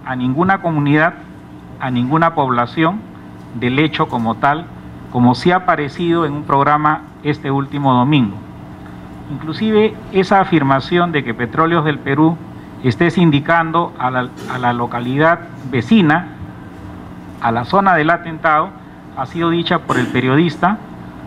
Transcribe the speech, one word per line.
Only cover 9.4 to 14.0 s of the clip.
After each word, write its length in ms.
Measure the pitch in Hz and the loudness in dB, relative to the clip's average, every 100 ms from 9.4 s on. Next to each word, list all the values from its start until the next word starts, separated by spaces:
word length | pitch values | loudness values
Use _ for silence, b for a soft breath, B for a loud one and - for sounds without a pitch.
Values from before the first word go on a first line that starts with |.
| 156 - 220 214 214 - - | -8 -4 2 4 4 0 -2
esa 280 | 190 185 196 | 0 4 4
afirmación 680 | 185 165 135 135 - 175 175 | 4 4 4 2 2 0 2
de 120 | 151 | 0
que 80 | 117 | -2
Petróleos 540 | 113 117 151 165 170 151 | -4 -2 0 2 2 2
del 120 | 143 | -2
Perú 380 | 139 139 160 165 - B B - | 0 2 2 2 -8 B B -4
esté 260 | 127 - 170 | -2 2 2
sindicando 840 | 185 170 143 147 170 165 165 170 | 4 4 4 2 2 2 0 -2
a 120 | - | -2